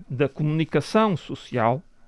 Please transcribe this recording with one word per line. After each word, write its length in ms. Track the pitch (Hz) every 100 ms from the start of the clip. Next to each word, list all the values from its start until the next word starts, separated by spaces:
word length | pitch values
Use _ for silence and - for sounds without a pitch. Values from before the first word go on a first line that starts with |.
| -
da 180 | 127 139
comunicação 880 | - 151 160 156 151 - 220 220 165
social 680 | - 135 - 123 113 135 - -